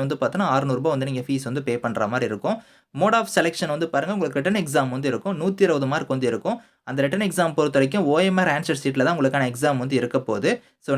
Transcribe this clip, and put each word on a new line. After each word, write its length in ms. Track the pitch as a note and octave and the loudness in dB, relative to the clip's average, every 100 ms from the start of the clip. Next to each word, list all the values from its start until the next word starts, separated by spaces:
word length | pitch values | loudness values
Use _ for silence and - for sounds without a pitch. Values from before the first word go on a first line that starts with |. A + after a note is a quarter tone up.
வந்து 140 | C#3 D3 | -2 -2
பார்த்தோன்னா 240 | - F3+ F#3 | -2 0 2
அறுநூறு 260 | C3+ C#3 B2+ | 2 2 0
ரூபாய் 140 | D#3 | 0
வந்து 140 | C#3 C3+ | 0 -2
நீங்க 140 | C3 B2+ | -4 -2
ஃபீஸ் 180 | C3+ C3 | -4 -4
வந்து 120 | C3+ C#3 | -4 -2
பே 80 | A#2+ | -2
பண்ற 220 | A#2+ A2 G#2+ | -2 -2 -2
மாதிரி 160 | B2 A2+ | 0 -2
இருக்கும். 260 | G#2 D#3 A3+ - _ _ | -2 -4 -4 -8 _ _
Mode 220 | C#3 G3 A3+ | -2 2 2
of 60 | A3 | 2
selection 340 | - E3 E3 E3 | 0 0 0 -4
வந்து 120 | D3+ E3 | -2 -2
பாருங்க 220 | C#3+ D#3 G#3 | 0 -2 -2
உங்களுக்கு 220 | D#3 C#3 | -2 -2
ரிட்டன் 200 | C#3 G#3 | 0 0
எக்ஸாம் 280 | D#3 D3 C3 B2+ | 0 0 0 0
வந்து 120 | C#3 | -2
இருக்கும். 240 | A#2 - D3 | -2 -2 -2
நூத்தி 200 | F3 G3 F#3+ | -2 2 2
இருபது 200 | D3+ C3+ | 2 0
மார்க் 220 | D3+ - | -2 -2
வந்து 140 | C3+ B2 | -2 0
இருக்கும். 240 | A2+ F3+ A#3 - _ - | -2 -4 -6 -10 _ -6
அந்த 80 | C3+ | -2
ரிட்டன் 220 | C#3 F#3 G#3 | 0 0 0
எக்ஸாம் 260 | F3+ E3 D3+ | 0 0 2
பொறுத்த 200 | D3+ C#3 | 2 4
வரைக்கும் 280 | C3+ - C#3 | 2 2 2
ஓ 40 | D3+ F#3+ | 4 4
எம் 100 | F#3 | 4
ஆர் 80 | F3+ D3 | 2 0
ஆன்சர் 240 | E3 C#3 | -2 -2
ஷீட்ல 220 | C#3 C3+ C3+ | -2 2 2
தான் 80 | E3+ | 2
உங்களுக்கான 300 | C3+ C#3 B2+ | 2 2 -2
எக்ஸாம் 260 | B2 D3 C#3 | 0 0 0
வந்து 120 | B2+ C3+ | 0 0
இருக்க 180 | B2 C3+ B2+ | 0 -2 -2
போகுது. 200 | G#2 C#3+ A#3+ - _ | -2 0 -2 -6 _
So, 60 | - | -2